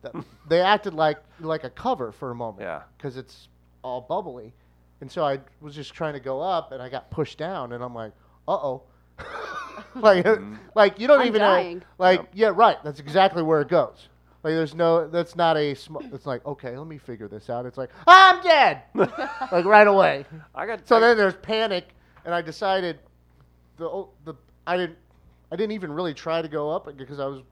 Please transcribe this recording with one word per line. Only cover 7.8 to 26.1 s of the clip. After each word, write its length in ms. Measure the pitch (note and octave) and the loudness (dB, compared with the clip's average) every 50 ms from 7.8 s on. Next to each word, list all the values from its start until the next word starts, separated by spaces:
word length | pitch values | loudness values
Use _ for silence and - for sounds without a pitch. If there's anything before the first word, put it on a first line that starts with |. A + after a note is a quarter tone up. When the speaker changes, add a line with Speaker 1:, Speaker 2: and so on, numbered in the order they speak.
Speaker 1:
I'm 120 | B2 B2 A#2+ | -10 -10 -10
like, 180 | A#2 A2 G#2+ G2+ _ _ _ _ _ _ | -12 -14 -14 _ _ _ _ _ _ _
"Uh-oh." 360 | - D#3 D3 C#3+ C#3 B2+ C3+ _ _ _ _ _ _ _ - | -6 -4 -4 -4 -6 -8 -8 _ _ _ _ _ _ _ -20
<laughs> 60 | - - - - - - - - - - - - - - - | -18 -16 -14 -14 -14 -12 -14 -14 -14 -16 -18 -20 -20 -16 -10
Like, 300 | C4 A3+ G#3+ F#3+ F3+ E3+ | 4 6 6 6 6 4
Speaker 2:
Mm-hmm. 300 | - A3 G3+ G3 G#3 G#3+ - - - _ | 2 2 0 -2 -14 -18 -18 -20 -4 _
Speaker 1:
like, 240 | A3 G#3 G3 G3 G3 | 4 4 4 4 -2
you 60 | A3+ C4 | 4 4
don't 120 | D4 C4+ | 6 6
Speaker 3:
I'm 40 | B3+ | 6
Speaker 1:
even 140 | A#3+ G#3+ G#3+ | 2 2 2
know, 60 | G#3 G3+ | 4 4
Speaker 3:
dying. 340 | F#3+ F3+ F3+ F3 E3+ F3+ - _ _ - | 4 2 0 -2 -10 -14 -16 _ _ 2
Speaker 1:
like, 220 | F#3 F#3 F#3 F3+ | 4 4 4 4
Speaker 2:
Yep. 80 | - - - | 0 -10 -2
Speaker 1:
yeah, 180 | F#3+ A3 G#3+ F3+ | 0 0 2 4
right. 220 | F3+ A#3 G#3 D3 - - | 4 4 4 4 0 -8
That's 160 | D3+ C#3 C#3 | -12 -12 -12
exactly 420 | C#3+ C#3+ D3 F#3+ F#3+ G3 F#3 F3 | -14 -2 2 4 4 4 2 -2
where 180 | D#3+ D#3+ D#3+ D3+ | 0 2 2 0
it 80 | C#3+ B2 | 2 2
goes. 400 | F3 E3 B2+ G#2+ - _ - _ _ _ _ _ _ _ - | 2 2 2 0 -6 _ -20 _ _ _ _ _ _ _ -4
Like, 80 | D#3 | -2
there's 220 | D#3 E3 D#3+ C#3+ D#3 | -2 -2 -2 -4 -2
no, 340 | E3 E3+ E3 E3 E3+ D#3+ D3+ | 0 2 2 2 2 0 -2
that's 260 | D#3+ E3+ E3+ E3+ - | -4 -4 -4 -4 -2
not 220 | E3+ E3+ E3 D#3+ | 0 2 2 2
a 180 | D3+ D3+ D3 C3+ | 2 0 -2 -4
sm-, 220 | - - - D#3 C#3+ - C3 | -8 -14 -16 -16 -14 -14 -14
it's 140 | C#3 C3+ _ | -16 -12 _
like, 180 | D3 B2+ A#2 _ | -8 -8 -8 _
"Okay, 300 | C#3+ C#3+ _ - B2 A#2+ | -12 -12 _ -12 -14 -12
let 100 | C3 D#3 | -12 -14
me 100 | E3 D#3 C#3 | -16 -18 -18
figure 280 | _ - A#2+ G2+ G#2+ G2 | _ -16 -14 -14 -14 -14
this 200 | G2+ G#2 - - | -14 -16 -12 -10
out." 160 | A#2 A#2+ B2 | -8 -8 -8
It's 120 | B2 _ - | -10 _ -12
like, 120 | C3 - - - - | -12 -12 -12 -2 6
"I'm 340 | - F4+ F#4+ F#4+ F#4+ F4+ F4+ | 8 10 10 10 8 6 4
dead!" 400 | F#4 F4 D#4+ D4 B3+ F#3 D3 B2+ - _ | 4 4 4 6 6 4 2 -2 -12 _
Speaker 2:
<laughs> 60 | _ | _
Speaker 1:
Like, 680 | - F#3+ - - - C4+ - - - C4 - F#3 F3 E3+ | -2 -2 -2 -2 -8 -10 -8 -8 -10 -8 -2 -2 0 4
right 220 | G3 G#3+ G#3 G#3 | 6 8 8 8
away. 400 | G#3 G3+ G3 F3+ D#3+ C#3 C#3 C#3+ _ D#3+ D#3+ D3+ _ _ | 8 6 4 4 2 0 -4 -8 _ -20 -20 -20 _ _
Speaker 2:
I 120 | B2+ D#3+ | -10 -8
got, 200 | G#3+ A3+ G#3 _ | -8 -10 -12 _
Speaker 1:
So 120 | - A#3+ A3+ | 2 4 6
Speaker 2:
I 20 | |
Speaker 1:
then 160 | A3+ A#3+ A#3 | 6 4 4
there's 180 | G#3+ G3+ F#3+ F#3 | 4 2 0 0
panic, 540 | - - - A3 A3 A3+ A3 F#3+ F3+ F3 _ _ _ _ _ _ - _ | -6 -10 -6 -4 -4 -2 -4 -4 -6 -8 _ _ _ _ _ _ -18 _
and 80 | E3+ E3+ | -6 -6
I 60 | F3 | -6
decided 580 | E3 D#3+ D#3 - G#3+ F#3+ F#3+ F#3+ F3+ F3 D#3 C#3 _ _ _ _ _ _ _ _ _ _ _ _ _ _ _ - | -6 -8 -10 -6 -2 -2 -2 -2 -2 -4 -8 -10 _ _ _ _ _ _ _ _ _ _ _ _ _ _ _ -12
the, 80 | E3 | -10
o-, 240 | D#3+ F3 G3 F#3+ - _ _ C#3+ | -10 -10 -10 -12 -14 _ _ -18
the, 100 | D#3 D3+ - _ _ _ _ _ | -18 -18 -18 _ _ _ _ _
I 100 | - F3+ | -4 -4
didn't, 220 | F3+ F3+ D#3+ E3 _ _ _ _ _ _ - _ _ _ _ | -4 -4 -6 -8 _ _ _ _ _ _ -20 _ _ _ _
I 60 | - | -6
didn't 160 | F3 A3 G#3 | -6 -6 -6
even 180 | G#3+ G#3+ F3+ D#3 | -6 -8 -10 -8
really 220 | D3 D#3+ F#3 E3+ | -8 -6 -6 -6